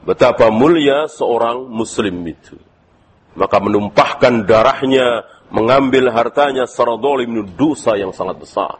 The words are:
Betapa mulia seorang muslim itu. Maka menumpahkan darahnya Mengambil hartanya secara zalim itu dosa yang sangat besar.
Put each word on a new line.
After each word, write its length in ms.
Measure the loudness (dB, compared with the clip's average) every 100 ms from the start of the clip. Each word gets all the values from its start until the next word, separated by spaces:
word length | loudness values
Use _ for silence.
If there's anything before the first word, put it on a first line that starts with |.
| -4
Betapa 400 | 2 2 4 2
mulia 640 | 4 2 4 2 0 -2
seorang 560 | -4 -2 0 -2 -4 -8
muslim 560 | -8 -8 -4 -4 -4
itu. 320 | -10 -12 _ -20 _ _ _ _ _ _ _ -8
Maka 240 | -2 -2
menumpahkan 880 | 0 -2 -2 0 0 2 2 2 2
darahnya 800 | 4 4 0 0 2 2 -2 -6 -20 _
Mengambil 640 | -4 2 2 4 2 2
hartanya 560 | 0 -2 0 0 0 -4
secara 280 | -2 -2 0
zalim 280 | -2 -2 -2
itu 100 | -4 -6 -2
dosa 400 | -2 0 -2 -2
yang 160 | -2
sangat 240 | -6 -8 -8
besar. 400 | -8 -6 -6 -8